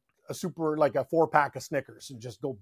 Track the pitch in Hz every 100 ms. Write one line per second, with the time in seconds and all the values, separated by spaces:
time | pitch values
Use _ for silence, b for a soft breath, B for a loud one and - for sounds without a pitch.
0 | _ _ - - 185 147 160 156 147 143
1 | 127 165 160 156 143 135 - 147 - -
2 | - 123 123 - 143 107